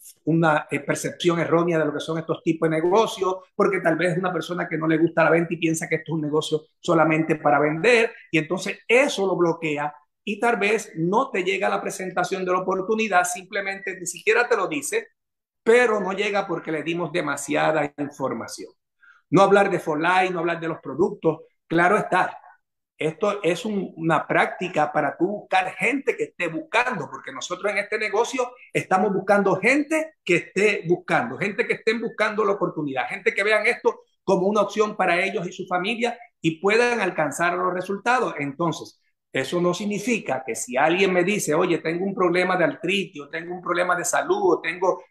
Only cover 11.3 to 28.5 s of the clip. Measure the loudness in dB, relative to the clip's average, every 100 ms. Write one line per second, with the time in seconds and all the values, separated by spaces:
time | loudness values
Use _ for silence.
11.3 | -2 -2 -2 0 -2 -4 -8 -6 -4 -2
12.3 | -4 -2 -2 0 -2 -2 -2 2 2 2
13.3 | -4 -6 -6 -6 -8 -8 -8 -10 -4 2
14.3 | 2 2 0 0 -4 -4 -6 -6 _ _
15.3 | _ _ _ 4 4 4 2 -2 -4 -2
16.3 | -2 -2 -6 -4 -6 -4 -4 -2 -4 -4
17.3 | -6 -2 0 2 2 -2 -4 -8 -4 -4
18.3 | -4 -8 -12 -16 _ _ _ _ _ _
19.3 | 6 6 6 4 0 -2 -2 2 2 2
20.3 | -2 -4 -4 -6 -8 -8 -2 -2 0 0
21.3 | 0 -6 _ _ 2 4 2 2 0 0
22.3 | -6 -20 _ _ _ _ -6 -4 -2 -2
23.3 | 0 -2 -2 -2 -4 -4 -4 0 0 2
24.3 | 2 0 -2 -4 0 0 0 -2 -2 -2
25.3 | -2 -2 0 0 -2 -2 0 -2 -4 -6
26.3 | -6 -6 -6 -2 0 0 -4 -8 -12 -14
27.3 | -12 -8 -4 -2 -2 -4 -4 -2 0 0
28.3 | -2 -4